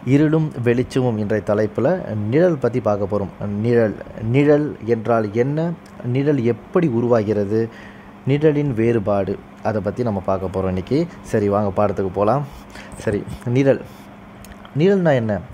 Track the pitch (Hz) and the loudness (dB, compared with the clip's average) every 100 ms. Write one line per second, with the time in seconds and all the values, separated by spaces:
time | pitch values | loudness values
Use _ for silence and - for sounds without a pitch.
0 | 123 139 156 156 156 - 120 120 123 135 | 2 2 4 2 0 -2 0 2 0 0
1 | 127 107 104 107 92 104 107 - 120 180 | 0 0 0 -2 0 0 0 0 0 0
2 | 165 107 104 131 180 156 123 120 110 104 | -4 -6 0 2 2 2 -2 0 0 -2
3 | 101 104 95 - 104 101 113 120 110 - | 0 -2 -4 -6 -6 -2 2 2 2 -2
4 | - - 110 127 147 147 147 95 104 117 | -12 -10 0 2 4 4 2 -6 -2 -2
5 | 110 117 107 107 127 151 165 165 - - | 2 0 0 0 0 0 -4 -6 -14 -12
6 | 127 123 139 143 117 117 - 185 170 117 | -4 0 2 2 0 -2 -2 0 2 0
7 | 120 117 104 104 101 110 113 - - - | 2 2 2 0 0 0 -2 -6 -20 -20
8 | - - - 143 156 147 147 110 113 117 | -20 -10 -2 2 4 2 0 2 2 2
9 | 98 101 95 98 - - 107 107 98 98 | 2 0 0 -4 -10 -6 -4 -2 -2 -2
10 | 120 98 90 95 92 95 92 92 90 135 | -2 -2 -2 -2 -2 -2 -2 -2 -2 -2
11 | 170 - - 117 101 101 104 98 104 98 | -2 -8 -4 0 2 2 0 0 0 0
12 | 95 90 101 131 139 - - - - - | -4 0 2 2 -2 -12 -20 -18 -18 -8
13 | - 104 - - - 123 135 123 - - | -4 -4 -6 -10 -2 2 4 2 0 -18
14 | - - - - - - - 135 180 196 | -20 -20 -20 -20 -20 -20 -8 0 2 4
15 | 170 135 113 101 - | 4 2 2 -4 -4